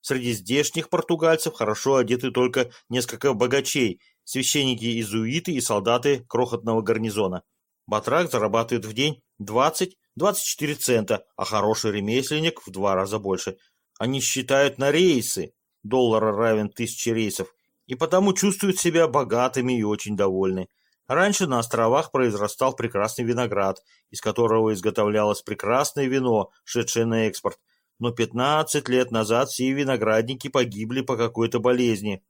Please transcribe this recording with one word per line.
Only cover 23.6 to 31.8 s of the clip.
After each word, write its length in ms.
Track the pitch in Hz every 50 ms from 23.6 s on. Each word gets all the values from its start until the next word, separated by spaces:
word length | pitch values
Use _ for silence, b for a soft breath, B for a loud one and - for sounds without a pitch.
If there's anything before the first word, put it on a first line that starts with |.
| 98 95 95 - b b b b b b
из 120 | - -
которого 520 | - 110 107 120 117 110 110 113 113 110 110
изготовлялось 680 | 92 90 107 95 - 104 104 104 107 104 104 104 -
прекрасное 680 | - - 107 - - 101 120 131 147 - - 147 139
вино, 440 | 127 131 135 131 123 113 107 95 b b b b
шедшее 420 | - - 120 117 - - 117 117
на 220 | 117 113 113 113
экспорт. 320 | 110 - - - 120 - _ _ _ _ _ _ _ _ _
Но 120 | 117 120
пятнадцать 760 | 120 120 113 - - 120 127 143 151 156 156 - - 147 -
лет 240 | - 123 127 127 123
назад 380 | 117 113 110 101 117 120 139 -
все 220 | - - 127 131
виноградники 760 | 135 139 143 131 131 107 107 107 110 110 117 117 135 123 -
погибли 540 | 139 - 135 123 117 98 104 110 113 123 147
по 160 | 139 131 131
какой-то 420 | 107 117 117 120 117 117 113 - 120
болезни 640 | 107 123 127 123